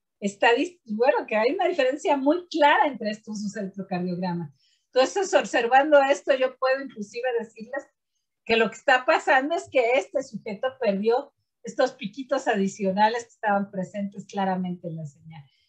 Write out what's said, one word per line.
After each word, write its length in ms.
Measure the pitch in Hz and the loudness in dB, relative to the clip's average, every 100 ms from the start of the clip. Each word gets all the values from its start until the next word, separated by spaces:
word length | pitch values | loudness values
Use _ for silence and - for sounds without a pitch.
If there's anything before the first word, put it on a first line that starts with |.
| _ _ | _ _
estadis-, 600 | 202 - 240 240 349 - | -8 0 2 2 0 -8
bueno, 420 | 226 208 262 466 277 | -10 0 2 2 0
que 80 | |
hay 160 | 214 233 | 0 0
una 160 | 381 359 | 0 0
diferencia 500 | 311 254 302 392 277 | 0 0 0 0 2
muy 300 | 269 349 - | 2 0 -2
clara 400 | 311 294 359 311 | 2 4 4 2
entre 240 | 254 214 | -2 -8
estos 320 | 214 - 208 | -8 -10 -10
dos 140 | 208 214 | -8 -8
electrocardiogramas. 960 | 190 196 185 180 180 175 180 170 160 _ _ _ _ | -10 -10 -8 -6 -4 -4 -4 -6 -8 _ _ _ _
Entonces, 420 | 254 - 403 339 | 0 2 0 0
observando 640 | 302 214 269 233 262 302 285 | 0 2 0 4 4 6 6
esto, 320 | 269 - - 262 | 6 2 0 0
yo 200 | 262 - | 0 0
puedo 220 | 254 269 | 0 0
inclusive 480 | 269 214 202 240 254 233 | -4 -12 -12 -6 -4 -4
decirles 440 | 220 - 226 269 - _ _ _ _ _ - | -4 -12 -12 -12 -12 _ _ _ _ _ 0
que 100 | 220 | 2
lo 140 | 220 | 2
que 60 | - | 0
está 280 | - 254 | 2 2
pasando 520 | 262 330 - 269 285 339 | 2 0 2 2 2 -4
es 120 | - | -2
que 260 | 285 233 | 0 2
este 280 | 262 - 277 | 2 0 -6
sujeto 460 | - 208 214 202 262 262 | -6 -10 -12 -8 -8 -4
perdió 560 | 226 196 220 247 285 _ _ _ | -2 0 0 0 -2 _ _ _
estos 300 | - - 254 | -8 -2 -2
piquitos 520 | - 214 277 262 269 - | -2 -12 -12 -6 -4 0
adicionales 760 | 208 196 208 190 190 214 466 | 0 -2 -2 -2 2 2 0
que 60 | - | -8
estaban 420 | _ 214 202 196 | _ 0 0 -2
presentes 540 | 185 180 202 202 202 - | -6 -8 -8 -8 -10 -10
claramente 600 | 196 190 185 180 180 175 | -4 -2 -2 -4 -8 -10
en 100 | 160 | -10
la 100 | 151 | -12
señal. 360 | - 160 160 - _ | -16 -20 -20 -20 _